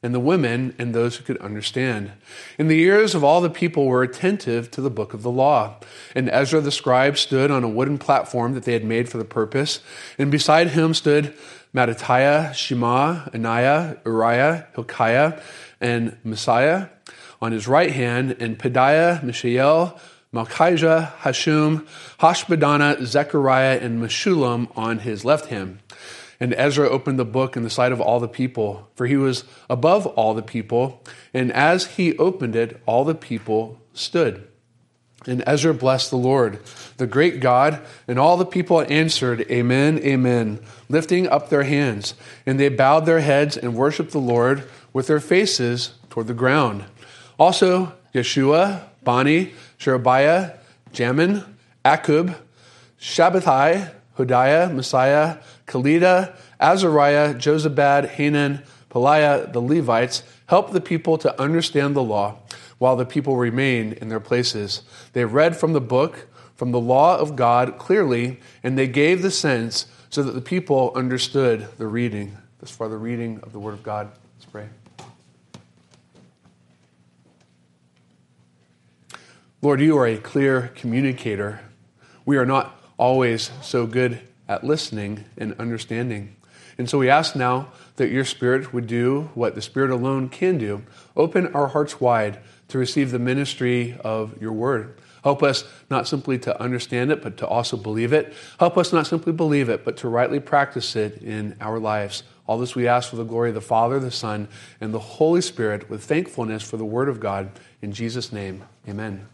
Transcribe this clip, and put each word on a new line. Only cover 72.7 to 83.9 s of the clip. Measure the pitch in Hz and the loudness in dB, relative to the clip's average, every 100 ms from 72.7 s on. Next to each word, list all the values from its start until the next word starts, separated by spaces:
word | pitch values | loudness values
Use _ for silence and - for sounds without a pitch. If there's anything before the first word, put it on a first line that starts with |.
| - 110 | -12 -10
the | 110 | -8
reading | 113 120 117 110 | -8 -8 -8 -10
of | 113 | -16
the | 107 | -14
Word | 104 | -12
of | 104 | -12
God. | - 107 104 _ _ _ | -10 -10 -10 _ _ _
Let's | - | -20
pray. | 107 107 - _ - - _ _ _ _ - _ _ _ _ _ _ _ _ _ _ _ _ _ _ _ _ _ _ _ _ _ _ _ _ _ _ _ _ _ _ _ _ _ _ _ - _ _ _ _ | -18 -18 -20 _ -20 -20 _ _ _ _ -20 _ _ _ _ _ _ _ _ _ _ _ _ _ _ _ _ _ _ _ _ _ _ _ _ _ _ _ _ _ _ _ _ _ _ _ -20 _ _ _ _
Lord, | 143 139 | 0 2
you | 151 151 | 4 4
are | 120 | 2
a | 110 | 0
clear | - 143 139 131 120 - | -6 0 2 0 -2 -10
communicator. | 123 120 135 127 120 101 104 104 - _ _ _ _ _ - | -4 -2 -2 -4 -6 -6 -6 -10 -18 _ _ _ _ _ 0
We | 139 | 2
are | 123 | 4
not | 135 135 - _ _ | 2 0 -10 _ _
always | 123 131 123 113 - 131 | 2 2 2 0 -6 -12
so | - 131 | -4 -4
good | 117 | -2